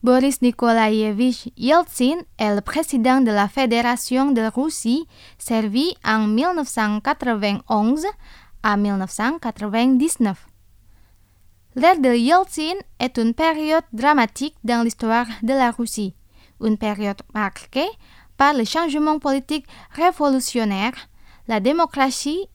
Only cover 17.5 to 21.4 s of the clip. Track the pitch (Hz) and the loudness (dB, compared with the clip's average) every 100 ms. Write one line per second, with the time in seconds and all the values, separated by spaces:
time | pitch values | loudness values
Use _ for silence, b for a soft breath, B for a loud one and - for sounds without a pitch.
17.5 | - - 254 349 453 b b b - 277 | -6 -8 -4 -4 -6 b b b 0 2
18.5 | 294 226 320 339 285 302 302 294 269 269 | 2 -2 -2 -2 0 0 0 -2 -4 -2
19.5 | 302 - B B - 320 320 294 262 254 | -8 -8 B B 0 0 2 0 0 0
20.5 | 240 220 196 214 247 - b b b | -2 -2 -2 -4 -6 -18 b b b